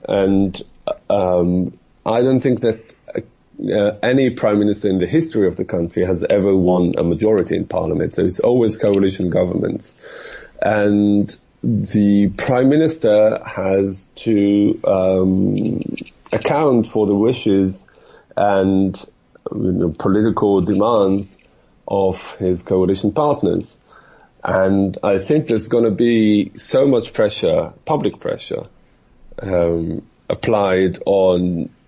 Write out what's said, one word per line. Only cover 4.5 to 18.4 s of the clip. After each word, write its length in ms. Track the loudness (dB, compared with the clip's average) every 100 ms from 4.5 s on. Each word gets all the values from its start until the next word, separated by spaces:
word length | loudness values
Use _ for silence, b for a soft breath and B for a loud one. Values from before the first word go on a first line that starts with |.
| 2
minister 300 | 0 0 -2
in 100 | 0
the 80 | 0
history 400 | 0 0 0 0
of 80 | 0
the 80 |
country 420 | -6 -4 -4 -2 -2
has 200 | -2 0
ever 240 | 2 2
won 400 | 2 2 2 2 0
a 60 |
majority 520 | -2 0 2 2 0 -2
in 100 | -4
parliament. 480 | -4 -4 -2 -4
So 120 | -2 -2
it's 160 | 0
always 340 | 0 2 0 0
coalition 540 | 0 2 0 -2 -2
governments. 680 | -2 -2 -2 -4 -6 -10 -20 B B B B B B
And 760 | -2 0 2 2 2 2 0 -6 _ _
the 640 | -4 -2 -2 0 2 4 2 -2
prime 340 | -2 2 4
minister 720 | 4 2 0 2 4 4 2 -8
has 600 | -6 0 0 0 -4 -16 -10
to, 640 | -2 2 4 4 2 0
um, 1000 | 0 2 2 2 2 2 0 0 -2 -4 -6 -12 -14 _ -8
account 520 | -6 -2 0 2 2 0
for 200 | 0 0
the 80 | 2
wishes 720 | 2 0 0 2 2 -2 -14 b b b b
and, 680 | -2